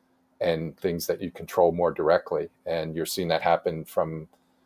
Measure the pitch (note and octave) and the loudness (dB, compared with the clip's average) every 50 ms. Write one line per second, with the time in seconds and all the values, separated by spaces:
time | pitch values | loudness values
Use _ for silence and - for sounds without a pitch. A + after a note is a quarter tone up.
0 | _ _ _ _ _ _ _ - - F2+ E2 D#2+ E2 D#2+ - _ - F#2+ E2+ E2+ | _ _ _ _ _ _ _ -4 0 0 0 0 -2 -6 -6 _ -4 -2 -2 -2
1 | - - F2 - G2 F2 - - - - - - F2+ E2+ E2 F2 F2 E2+ D#2+ - | -2 -4 -4 -4 -4 -8 -10 -10 -14 -4 2 4 4 4 4 4 2 0 2 2
2 | E2 D2+ E2+ F2 - - F2 - F2 E2 _ _ - - E2+ E2+ D#2+ D#2+ D#2+ D#2+ | 4 4 4 4 2 0 -4 -4 -4 -4 _ _ -6 -4 -4 -2 -2 -4 -4 -4
3 | D#2+ - - - F#2 E2+ D#2+ D#2+ - F2 E2+ E2 - F#2 E2 D#2+ D#2 - - - | -4 -4 -4 -2 0 0 0 2 2 4 2 2 2 0 -4 -4 -6 -6 -2 -2
4 | E2+ D#2+ D#2+ D#2+ D#2+ - _ _ _ _ _ _ _ | -2 -2 -4 -8 -12 -14 _ _ _ _ _ _ _